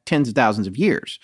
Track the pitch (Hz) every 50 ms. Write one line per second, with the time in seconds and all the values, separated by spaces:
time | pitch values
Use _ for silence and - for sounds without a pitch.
0 | _ - 160 147 143 117 104 135 120 107 104 107 101 95 95 127 190 202 - -
1 | - - - -